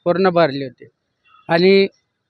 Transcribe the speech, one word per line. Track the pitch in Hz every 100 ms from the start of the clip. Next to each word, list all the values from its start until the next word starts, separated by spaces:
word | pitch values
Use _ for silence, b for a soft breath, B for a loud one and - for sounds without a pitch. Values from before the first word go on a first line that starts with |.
पूर्ण | 175 175 190
भरले | 170 156 139 135
होते | - 120 _ _ _ _ _ -
आणि | 170 185 196 196 - _ _